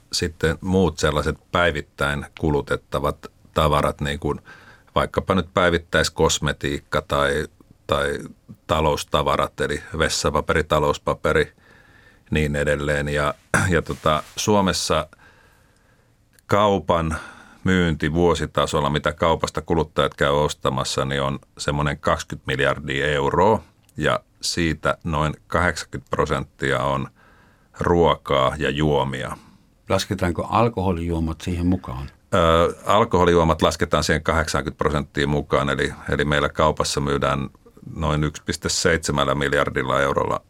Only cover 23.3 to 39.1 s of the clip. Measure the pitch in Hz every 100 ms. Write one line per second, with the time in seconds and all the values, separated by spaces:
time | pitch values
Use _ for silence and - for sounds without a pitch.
23.3 | 73 98 104 - _ _ - 73 60 -
24.3 | _ - - 82 76 71 - 85 76 76
25.3 | - - - 87 80 - 67 - - 73
26.3 | 69 67 - 69 65 67 69 65 - _
27.3 | - _ _ _ - - 87 78 73 -
28.3 | 69 65 71 67 69 76 71 67 64 62
29.3 | - - - _ _ - 98 - 98 87
30.3 | 85 82 101 117 117 92 82 85 82 80
31.3 | 78 - 87 87 92 - 64 69 - _
32.3 | - 82 82 85 - - 101 113 90 87
33.3 | 85 80 80 85 78 78 80 76 78 80
34.3 | 80 78 76 71 - 76 73 69 - 71
35.3 | 73 73 73 69 67 71 - - 71 71
36.3 | 73 71 - 78 76 76 - 69 71 71
37.3 | 69 67 - - - - 67 78 76 76
38.3 | - - 80 - - 90 82 -